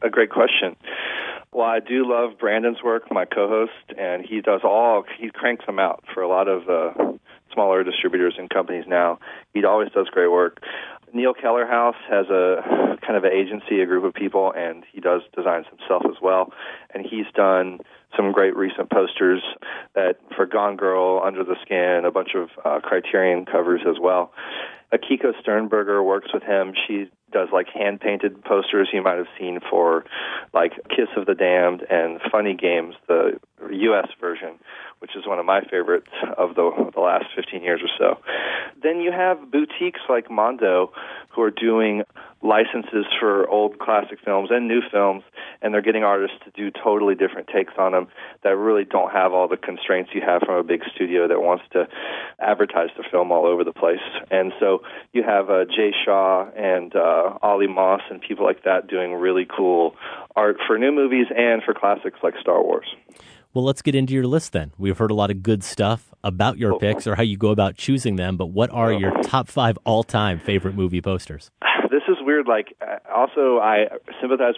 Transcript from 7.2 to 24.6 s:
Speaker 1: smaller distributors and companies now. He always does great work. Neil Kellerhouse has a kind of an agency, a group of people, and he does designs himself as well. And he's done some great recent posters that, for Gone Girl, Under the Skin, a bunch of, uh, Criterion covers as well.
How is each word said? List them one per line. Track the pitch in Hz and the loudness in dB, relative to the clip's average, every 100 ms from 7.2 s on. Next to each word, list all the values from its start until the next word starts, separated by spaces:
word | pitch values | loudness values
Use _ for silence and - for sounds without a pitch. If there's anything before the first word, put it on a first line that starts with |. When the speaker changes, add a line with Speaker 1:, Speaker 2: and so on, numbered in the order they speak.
| _ - _ | _ -20 _
Speaker 1:
smaller | - 101 92 | 0 2 2
distributors | 90 - 92 87 87 85 | 0 -2 -2 0 0 -2
and | 92 | -4
companies | - - 87 87 | -4 -2 -6 -2
now. | 87 87 82 - - - | 0 2 -2 -10 -20 -8
He | 104 | 0
always | 98 107 107 | 2 2 2
does | 98 95 | -2 0
great | - 87 | 2 4
work. | 87 87 - - - - - _ | 4 2 -2 -14 -14 -14 -18 _
Neil | 120 127 | 0 0
Kellerhouse | 123 123 120 120 120 120 117 - | 0 0 0 0 2 2 0 -2
has | 101 95 | 0 2
a | 95 90 92 - 101 - - | 2 2 2 0 0 0 -2
kind | - 107 | -2 0
of | |
an | 92 | 2
agency, | 95 95 104 - 101 | 2 0 -6 -2 0
a | 90 | 2
group | 90 | 0
of | 95 | 0
people, | - 98 98 95 | -4 -2 0 0
and | 82 87 82 - | -2 -6 -8 -14
he | 101 | -6
does | 87 87 - | 0 0 -2
designs | - 90 85 76 | -4 -2 -2 -6
himself | - - 90 - | -14 -2 0 0
as | 85 | 0
well. | 92 92 92 - - - - | 0 2 0 -6 -16 -16 -14
And | 98 | -12
he's | 95 110 104 | -8 -8 -4
done | - 98 95 92 90 - - _ - | 2 4 4 0 -6 -18 -20 _ -2
some | 101 | 2
great | 98 98 | 4 2
recent | 92 95 - 95 | 2 -2 -4 -2
posters | 110 92 - 92 92 - - - - - | 0 0 2 2 2 -2 -12 -14 -14 -8
that, | - 92 92 _ - | -2 0 -2 _ -4
for | 90 | -2
Gone | 107 101 98 | 0 0 0
Girl, | 95 92 92 92 | 0 2 2 2
Under | 95 95 | 0 -2
the | 90 90 | -4 -6
Skin, | - 95 90 90 | -2 0 2 2
a | 87 | 2
bunch | 85 92 95 | 0 -2 -4
of, | 82 - | -6 -6
uh, | - 76 | -4 -4
Criterion | - 95 - 101 92 87 | -2 -2 0 2 2 2
covers | 92 85 87 87 90 | 0 0 2 2 0
as | 80 | 0
well. | 87 90 87 - - - | 2 2 0 -8 -14 -12